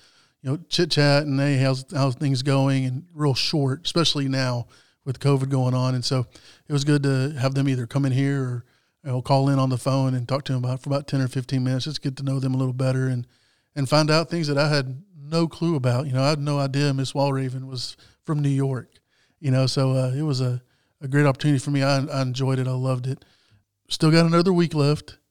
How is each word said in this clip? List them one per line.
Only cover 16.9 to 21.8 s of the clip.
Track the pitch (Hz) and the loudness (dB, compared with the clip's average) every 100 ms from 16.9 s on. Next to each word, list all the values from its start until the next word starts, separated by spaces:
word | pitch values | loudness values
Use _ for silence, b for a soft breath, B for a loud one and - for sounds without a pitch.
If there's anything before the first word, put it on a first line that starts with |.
Miss | 135 131 | 0 -2
Walraven | 143 139 135 131 131 131 | -2 0 0 -4 -6 -10
was | 127 - - b b - | -10 -10 -14 b b -4
from | 147 | 0
New | 143 | 2
York, | 139 139 127 - _ _ _ _ _ | 2 0 -4 -10 _ _ _ _ _
you | 143 | 0
know, | 131 131 | 2 2
so, | 143 131 | 2 2
uh, | 131 127 | 2 0
it | 135 | -2
was | 156 131 | -2 0
a, | 127 123 - _ _ _ | -2 -4 -8 _ _ _
a | 139 | -2
great | 143 147 | 2 2
opportunity | 135 151 139 | 2 2 0
for | 143 | 0
me. | 143 | 0